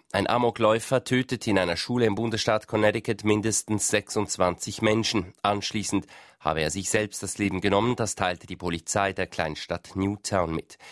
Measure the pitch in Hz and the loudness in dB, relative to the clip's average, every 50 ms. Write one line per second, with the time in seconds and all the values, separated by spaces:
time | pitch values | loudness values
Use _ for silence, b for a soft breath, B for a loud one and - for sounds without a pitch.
0 | _ _ - 101 95 - 110 123 123 117 - - 113 107 110 113 - - 135 127 | _ _ -2 -2 0 2 2 2 2 0 0 4 4 4 4 4 0 0 0 0
1 | - - 127 127 131 - 127 113 - 113 101 95 90 87 85 - - - 123 123 | 0 2 0 0 0 0 -2 -4 0 2 2 2 4 2 0 -2 -2 -2 0 2
2 | 117 110 98 104 117 117 110 107 - 120 107 107 - - - 107 107 107 104 113 | 2 2 2 2 -2 -2 -2 -2 0 2 0 0 0 -2 0 2 4 4 2 2
3 | - 120 110 - - 107 104 107 101 110 104 - - - 107 104 - - - 104 | -2 -4 -4 0 2 2 2 4 2 0 -2 -2 -2 -2 -2 -2 0 2 0 0
4 | - - - 110 101 - - - 92 90 87 - - 110 101 - 110 110 107 113 | 0 0 -2 -2 -2 -2 0 0 2 2 0 0 -6 -8 -4 0 2 2 2 2
5 | 107 - - 107 87 95 - _ - 101 104 101 - - - 107 95 - - 95 | 2 0 0 -2 -2 -4 -6 _ 0 0 0 0 -2 -4 -4 -4 -4 -2 -2 -2
6 | - B B B B B B B - 76 78 80 78 78 - 98 95 - - 110 | -2 B B B B B B B -2 -2 0 0 0 -2 -2 -4 -4 0 0 0
7 | 107 104 - - 104 95 - - 104 98 92 92 92 101 98 101 110 123 123 120 | 0 -2 -6 -8 -8 -8 -4 -2 -2 0 0 0 0 2 2 2 2 2 0 -2
8 | 113 101 - - 98 90 90 - - - 90 - 87 90 85 82 - - - 104 | -2 -4 -2 -2 -2 -2 -2 -4 -8 -14 -12 -8 -6 -4 -4 -4 -4 -2 0 0
9 | 98 98 92 - 92 - - - 85 78 76 - - - 85 82 - - - 95 | 0 0 0 -4 -6 -6 -4 -4 -4 -4 -4 -6 -6 -6 -8 -8 -8 -8 -4 -2
10 | 95 98 104 104 - - 101 95 87 80 80 80 - - - - B B | -2 -2 -2 -4 -4 -2 0 0 0 0 -2 -4 -6 -8 -16 -20 B B